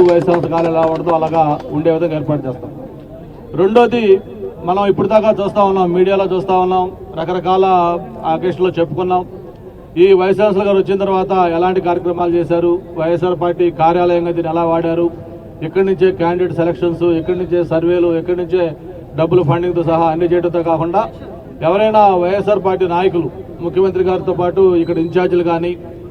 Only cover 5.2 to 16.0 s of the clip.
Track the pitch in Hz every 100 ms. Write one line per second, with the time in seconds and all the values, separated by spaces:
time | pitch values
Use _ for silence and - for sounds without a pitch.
5.2 | 214 214 196 208 196 190 180 175 190 196
6.2 | 190 180 185 185 185 185 185 - - 160
7.2 | 165 180 175 185 190 180 170 175 165 -
8.2 | 160 160 185 165 185 165 165 147 180 180
9.2 | 180 - - - - - - 160 196 185
10.2 | 190 185 214 190 202 196 185 196 196 190
11.2 | 185 190 175 165 180 185 175 175 175 175
12.2 | 175 170 160 170 175 180 175 165 160 170
13.2 | 180 170 175 170 175 151 160 175 175 175
14.2 | 170 165 165 165 170 165 165 165 170 -
15.2 | - - - - 151 185 190 170